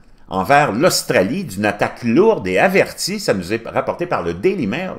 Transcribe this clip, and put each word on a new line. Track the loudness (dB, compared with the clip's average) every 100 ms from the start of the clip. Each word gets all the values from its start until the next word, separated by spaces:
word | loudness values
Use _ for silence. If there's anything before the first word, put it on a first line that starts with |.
| -20 -20 -8
envers | -2 4 4 4
l'Australie | 2 2 2 0 2 2 0
d'une | -6 -2 -2
attaque | 0 -2 -2
lourde | 0 4 4 2 0
et | 2
avertie, | 4 4 0 -2 -8 -4
ça | -2
nous | -2 -2
est | -4 -4
rapporté | -6 -4 -4 -4
par | -4
le | -4 -2
Daily | -2 0 -2
Mail | -4 -6